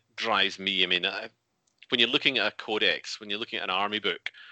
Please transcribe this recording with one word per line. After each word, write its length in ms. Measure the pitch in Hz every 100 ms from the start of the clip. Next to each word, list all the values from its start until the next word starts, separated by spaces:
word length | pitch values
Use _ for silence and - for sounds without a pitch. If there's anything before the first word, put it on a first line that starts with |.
| _ -
drives 420 | 113 101 98 95
me. 240 | 98 95
I 40 | 90
mean, 180 | 90 92
I, 220 | 101 113 - _ _ _ _ -
when 100 | 123
you're 80 | 117
looking 300 | 143 147 127
at 80 | 104
a 40 | -
codex, 640 | - 107 101 80 - -
when 80 | 104
you're 80 | 104
looking 200 | 117 110
at 60 |
an 60 | 95
army 280 | 92 101 107
book, 300 | 104 82 - - -